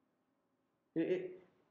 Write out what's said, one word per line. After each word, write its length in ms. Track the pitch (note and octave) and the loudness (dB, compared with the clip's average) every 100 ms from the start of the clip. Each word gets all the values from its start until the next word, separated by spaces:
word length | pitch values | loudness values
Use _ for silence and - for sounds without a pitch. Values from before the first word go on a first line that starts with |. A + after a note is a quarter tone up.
| _ _ _ _ _ _ _ _ _ | _ _ _ _ _ _ _ _ _
Eh, 80 | D#3+ | -2
eh, 400 | E3 F3+ - - - _ _ | 2 0 -2 -10 -18 _ _